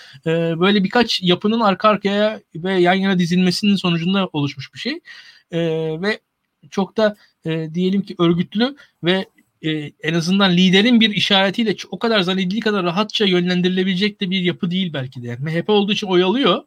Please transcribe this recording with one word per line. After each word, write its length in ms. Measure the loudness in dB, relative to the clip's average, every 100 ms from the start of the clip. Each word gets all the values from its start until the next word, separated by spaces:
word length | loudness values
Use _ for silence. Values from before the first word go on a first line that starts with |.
| -20 -10 -4
e, 40 | -2 0 0
böyle 240 | 2 2
birkaç 380 | 2 2 0 0
yapının 380 | 0 0 0 0
arka 280 | 0 2 2
arkaya 520 | 2 0 0 0 -2 -12
ve 260 | -10 -2 2
yan 140 | 4
yana 240 | 2 2 2
dizilmesinin 580 | 2 2 2 2 0 0
sonucunda 520 | 0 -2 0 0 -2
oluşmuş 420 | -2 -4 -6 -16
bir 40 | -10
şey. 220 | -8 -8 -12 -20 -20 -20 _
E, 100 | -4 -2 -2 -4 -4
ve 180 | -4 -6 _ _ _ _ _
çok 260 | -4 -4 0
da, 200 | 0 -2 _ _ -6
e, 220 | -4 -4
diyelim 280 | -2 0 0
ki 120 | -2 0
örgütlü 580 | 2 2 -2 -2 -2 -4 _ _
ve, 220 | -2 0 -2 _ _ _
e, 80 | -6 -6 -8 -8
en 120 | -4
azından 420 | -2 0 2 4 4
liderin 440 | 6 6 4 4
bir 100 | 4
işaretiyle 600 | 0 0 2 2 0 -2
ç-, 160 | -4 -8
o 80 | -6
kadar 220 | -2 0
zannedildiği 400 | 0 -2 -2 -2
kadar 240 | -2 0
rahatça 400 | -2 -2 -2 -2
yönlendirilebilecek 960 | 0 2 2 0 0 0 0 0 -2 -4
de 100 | -4
bir 100 | -2
yapı 300 | -2 -2 -4
değil 220 | -4 -4
belki 300 | -6 -8 -10
de. 40 | -12
Yani 140 | -8
M 140 | -6
H 80 | -4
P 100 | 0
olduğu 200 | 0 0
için 140 | -2 0
oy 160 | 2
alıyor 400 | 2 2 2 0